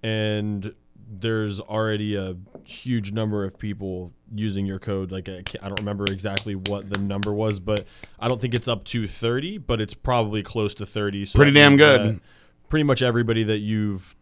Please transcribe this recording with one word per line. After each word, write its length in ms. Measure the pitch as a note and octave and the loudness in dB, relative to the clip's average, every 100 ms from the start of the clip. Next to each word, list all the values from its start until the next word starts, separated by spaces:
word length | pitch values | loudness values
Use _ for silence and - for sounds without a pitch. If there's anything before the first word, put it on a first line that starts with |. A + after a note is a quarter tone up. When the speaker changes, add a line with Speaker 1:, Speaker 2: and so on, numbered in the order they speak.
Speaker 1:
and 720 | A2+ A2 G#2+ G#2+ G#2 G#2 G2+ - _ - A#2 | -2 -2 0 -2 -2 -4 -8 -14 _ -20 -18
there's 480 | G2+ A2+ A2 G#2+ G2 | -6 -2 0 -2 -4
already 540 | - G#2+ A2 G#2+ G#2+ | -6 -2 -2 -2 -2
a 220 | G2+ F#2+ F2+ F#2+ - | -4 -4 -8 -14 -20
huge 480 | - - B2+ A#2 G2+ | -20 -14 -4 -2 -2
number 320 | G#2+ G#2+ G#2 | -4 -2 -2
of 140 | G2 - | -4 -6
people 540 | G#2+ G2+ G2 F2+ F2+ - - | -8 -6 -8 -8 -10 -16 -14
using 320 | G#2+ A2 G2 | -6 -4 -2
your 140 | G2 F#2+ | -4 -4
code. 320 | - G2 F#2+ | -6 -6 -4
Like, 160 | F#2 F#2+ | -8 -10
I 140 | F#2 | -12
ca-, 160 | F#2+ - | -12 -10
I 80 | G2 | -8
don't 120 | G2 | -6
remember 240 | G#2 G2+ | -4 -2
exactly 500 | G2+ F#2+ G2+ G2 G#2+ | -2 -2 -2 -4 -4
what 340 | G2 F#2+ G2+ G2 | -6 -4 -6 -4
the 100 | G2+ | -4
number 360 | G2+ G2 G#2 | -4 -4 -4
was, 260 | G#2 A2 G2+ | -2 -2 -2
but 240 | F#2 G#2 - - - - | -4 -4 -4 -20 -20 -6
I 100 | A#2+ | -4
don't 120 | B2 | -2
think 140 | B2+ | -2
it's 140 | A#2 B2+ | -4 -4
up 160 | A2+ | -6
to 220 | - A#2+ G#2 | -4 -6 -6
thirty, 520 | - A#2 A#2+ D#3+ G#3 | -4 -2 -2 -4 -10
but 240 | C3+ A#2 | -4 -4
it's 100 | G#2+ | -4
probably 480 | - - B2 A2 G#2+ | -6 -2 0 0 -4
close 300 | G2 A#2 G#2 | -4 -4 -4
to 120 | - G#2 | -4 -10
thirty. 400 | G#2+ G#2 G2 G2+ | -4 -4 -4 0
So 100 | - | 6
Speaker 2:
Pretty 120 | C#3+ | 8
Speaker 1:
that 100 | C#3+ | 10
Speaker 2:
damn 120 | C#3+ | 10
Speaker 1:
means 80 | C#3 | 10
Speaker 2:
good. 180 | D3+ C3 G#2+ G#2+ | 10 8 4 -2
Speaker 1:
that 40 | - - - _ _ | -10 -20 -20 _ _
pretty 140 | D#3 | 0
much 180 | D3 C3 | 2 2
everybody 420 | B2+ A#2 A2+ A2+ | 2 2 2 2
that 140 | G#2+ G#2+ | 0 -2
you've 580 | G#2 A2 G#2 F#2+ - - | -2 -2 -2 -4 -10 -20